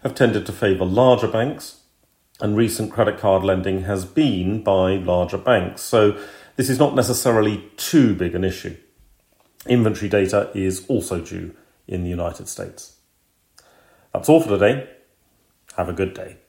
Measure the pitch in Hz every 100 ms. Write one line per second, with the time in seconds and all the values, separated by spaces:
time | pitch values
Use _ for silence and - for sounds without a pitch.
0 | 117 - 120 104 - 95 104 92 92 101
1 | 127 123 113 110 123 - - - _ _
2 | _ _ _ _ 104 104 113 - 107 -
3 | 104 104 104 95 95 92 95 95 92 98
4 | 90 - 147 95 90 107 107 95 92 98
5 | 90 90 87 95 - 110 87 - - 117
6 | 104 101 - - - - 131 127 143 131
7 | 120 123 127 113 107 101 - - - 160
8 | 120 90 87 90 95 90 - 85 _ _
9 | _ _ _ _ _ _ - 123 110 -
10 | 104 104 95 104 98 104 95 92 - 120
11 | - 90 80 90 87 - _ _ - 92
12 | 87 87 85 82 - - 95 - - _
13 | _ _ _ _ _ _ _ _ _ _
14 | _ - - 160 160 101 104 135 - -
15 | _ _ _ _ _ _ _ - 85 87
16 | 92 - 92 -